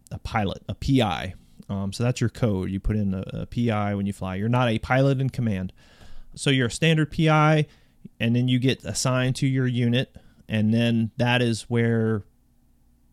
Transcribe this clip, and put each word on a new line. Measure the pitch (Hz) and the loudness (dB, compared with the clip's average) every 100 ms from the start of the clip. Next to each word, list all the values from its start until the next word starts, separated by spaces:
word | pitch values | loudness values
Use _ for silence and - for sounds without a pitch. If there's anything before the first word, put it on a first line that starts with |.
| _ | _
a | 104 | -12
pilot, | - 113 98 - - | -6 -2 -2 -4 -10
a | 95 | -6
P | - 135 | 2 2
I. | 107 67 87 - - - - | 2 -2 -6 -12 -20 -18 -8
Um, | 98 98 | -6 -4
so | 98 | -2
that's | 120 - | -2 0
your | 117 | -2
code. | - 120 95 92 | 0 0 0 -2
You | 95 | -4
put | - 107 | -2 0
in | 98 | 0
a, | 95 - 110 | -2 -6 -8
a | - | -6
P | 120 120 | -2 0
I | 104 104 | 0 -2
when | 101 101 | -2 -4
you | |
fly. | - 95 92 | -6 -8 -4
You're | 110 | 0
not | 123 123 | 2 2
a | 110 | 0
pilot | - 131 139 131 | 0 2 4 2
in | 135 | -2
command. | - 113 95 92 - - - - - - - | -2 -2 -2 -6 -10 -20 -20 -14 -14 -14 -4
So | 147 | 0
you're | 131 117 | 2 0
a | |
standard | - 160 156 147 | 0 2 2 2
P | - 156 | 2 4
I, | 156 151 156 151 - _ _ - - | 6 6 4 0 -8 _ _ -20 -4
and | 117 120 | 0 2
then | 127 | 2
you | 127 | 2
get | 127 113 | 2 0
assigned | - 107 135 127 127 - | -4 -4 -2 0 0 -2
to | 139 | -2
your | 131 127 | 0 0
unit, | 120 120 123 - - - - - | 0 0 0 -2 -10 -20 -20 -4
and | 110 107 | 0 2
then | 117 117 117 110 - | 2 2 0 -2 -2
that | 123 123 | 0 2
is | 120 110 | 0 -2
where | - 120 117 117 110 107 - _ _ _ _ _ _ _ _ | -2 0 2 2 0 -2 -6 _ _ _ _ _ _ _ _